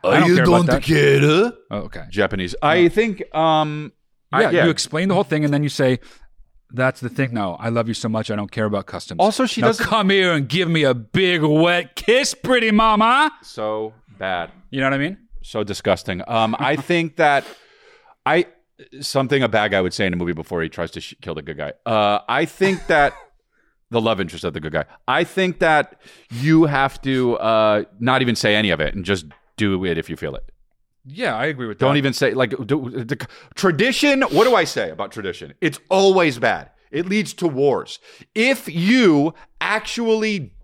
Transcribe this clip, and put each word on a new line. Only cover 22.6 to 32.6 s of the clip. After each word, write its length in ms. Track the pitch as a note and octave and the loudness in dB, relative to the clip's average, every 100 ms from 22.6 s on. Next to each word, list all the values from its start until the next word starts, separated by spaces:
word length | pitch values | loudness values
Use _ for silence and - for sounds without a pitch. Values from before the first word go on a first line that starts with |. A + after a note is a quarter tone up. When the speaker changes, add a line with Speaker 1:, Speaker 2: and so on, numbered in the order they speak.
| F#3+ F#3 - | -2 0 0
Speaker 2:
that 260 | D#3+ C#3+ - - _ _ | 2 2 0 -20 _ _
<laughs> 360 | _ _ _ _ | _ _ _ _
the 120 | A#2 | -2
love 180 | A2+ G2+ | 0 0
interest 220 | F2 E2 | -4 -6
of 100 | F2+ | -6
the 60 | D2+ | -6
good 140 | D#2 | -4
guy. 100 | D#2 D2 - - | -4 -6 -10 -2
I 160 | C#3 | -2
think 360 | E3+ - F#3 D#3+ | 0 -2 -2 0
that 400 | E3 D3+ C3+ _ - - _ | 2 2 0 _ -20 -20 _
you 360 | A#2 C#3+ D#3+ D#3+ | -4 4 4 4
have 360 | C#3 C#3 - | 2 -2 -2
to, 340 | C3+ C3 B2 A#2 | -4 0 0 0
uh, 440 | A2 A2+ G#2+ G#2 - - | 0 2 4 2 -2 -4
not 220 | A#2 C3 | 0 0
even 140 | B2 A2 | 0 0
say 180 | A2 G#2 | 2 2
any 140 | G#2 | 2
of 100 | D#2 | 0
it 120 | D2+ | -2
and 100 | G2+ F2+ | -4 -4
just 200 | F#2+ D2+ - _ - | -4 -4 -20 _ -2
do 240 | G#2 F#2+ F#2 | 0 0 -2
it 120 | D#2+ | -4
if 120 | D#2+ | -6
you 60 | D#2 | -8
feel 200 | D#2 C2+ | -8 -10
it. 100 | - _ _ _ _ _ C3 | -14 _ _ _ _ _ -20
Speaker 1:
Yeah, 300 | D#3+ A#3 A2+ | -6 -6 -4
I 100 | C#3+ | -4
agree 200 | C#3 A#2 | -6 -10
with 100 | G2+ | 0
Speaker 2:
Don't 140 | C3 | 2
Speaker 1:
that. 40 | C#3+ | 2
Speaker 2:
even 160 | C3+ | 0
say, 200 | A#2+ C3+ | 0 0
like, 180 | A#2 B2 - | 2 -2 -2